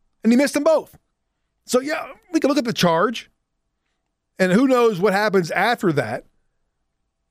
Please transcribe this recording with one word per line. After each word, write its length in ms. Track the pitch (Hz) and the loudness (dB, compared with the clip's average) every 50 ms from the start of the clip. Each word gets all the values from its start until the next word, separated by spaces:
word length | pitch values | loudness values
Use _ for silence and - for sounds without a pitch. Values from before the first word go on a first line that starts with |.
| _ _ _ _ - | _ _ _ _ 0
and 80 | 214 | 2
he 60 | 240 247 | 2 2
missed 160 | 285 269 - | 2 2 0
them 100 | 294 294 | 0 0
both. 320 | 320 320 277 - - _ _ _ _ _ _ _ _ _ _ _ _ _ _ _ | 2 2 0 -2 -6 _ _ _ _ _ _ _ _ _ _ _ _ _ _ _
So, 140 | - - 254 | -2 -2 -2
yeah, 320 | 262 294 311 311 - 254 - _ _ _ | -2 -2 -8 -8 -10 -14 -18 _ _ _
we 80 | - 320 | -4 0
can 100 | - 262 | 0 0
look 100 | 285 294 | 0 0
at 60 | 233 | -2
the 80 | 233 185 | -4 -2
charge, 580 | - - 175 165 170 196 247 233 - - _ _ _ _ _ _ _ _ _ _ _ _ _ _ _ _ _ _ _ _ _ _ - | 0 0 0 2 2 0 -2 -4 -8 -14 _ _ _ _ _ _ _ _ _ _ _ _ _ _ _ _ _ _ _ _ _ _ -2
and 140 | 185 185 | -2 2
who 160 | 180 214 277 262 | 2 2 2 4
knows 320 | 254 240 240 233 214 165 | 2 2 2 0 0 0
what 140 | 185 214 185 | 0 0 0
happens 360 | 202 214 214 185 196 175 160 | 0 -2 0 0 0 -2 -2
after 420 | - 175 190 226 240 240 - 180 151 | -2 -2 0 -2 -2 -2 -2 -2 -2
that. 320 | 139 120 107 120 151 - _ _ _ _ _ _ _ _ _ _ _ _ _ _ _ _ _ _ _ _ _ | -2 -4 -4 -6 -10 -12 _ _ _ _ _ _ _ _ _ _ _ _ _ _ _ _ _ _ _ _ _